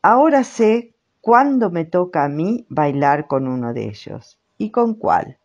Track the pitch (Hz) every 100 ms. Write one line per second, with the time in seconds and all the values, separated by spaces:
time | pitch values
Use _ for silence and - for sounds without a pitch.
0 | 185 240 311 285 254 - 220 226 233 _
1 | _ _ - 240 285 262 214 170 160 180
2 | 180 170 143 147 175 233 - - 147 139
3 | 143 147 151 135 131 127 117 117 110 107
4 | - - - _ _ _ 214 240 233 220
5 | - 156 - -